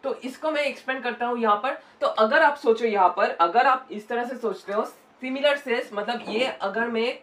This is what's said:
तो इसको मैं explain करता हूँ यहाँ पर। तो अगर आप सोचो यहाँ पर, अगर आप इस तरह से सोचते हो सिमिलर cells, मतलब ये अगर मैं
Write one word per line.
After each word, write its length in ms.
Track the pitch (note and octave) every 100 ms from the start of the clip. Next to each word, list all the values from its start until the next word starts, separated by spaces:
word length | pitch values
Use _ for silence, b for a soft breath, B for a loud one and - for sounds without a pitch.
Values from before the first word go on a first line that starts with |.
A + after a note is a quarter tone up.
तो 100 | C4+ A#3
इसको 360 | B3+ - D#4
मैं 120 | D4+
explain 360 | C#4+ - - C4
करता 240 | A#3+ A3 A#3+
हूँ 140 | A#3+
यहाँ 160 | A3 G#3
पर। 200 | C4 D#4 B B
तो 60 | C#4
अगर 360 | - G#3+ D4+
आप 140 | D#4 -
सोचो 280 | B3+ A3+ A#3
यहाँ 240 | G3+ A#3
पर, 200 | - A#3
अगर 360 | - E3+ A3+ C4+
आप 200 | C4 -
इस 160 | G3+ -
तरह 180 | A#3+ A#3+
से 120 | B3+
सोचते 360 | A3+ F#3+ -
हो 100 | G#3
सिमिलर 720 | B3 - _ _ B3+ C4+ C#4+ C#4+
cells, 320 | C4 A#3 B3
मतलब 300 | G#3 G#3 A#3+ -
ये 180 | G#3+ C4
अगर 420 | - G3 G#3 A#3
मैं 300 | A3+ A#3+ C#4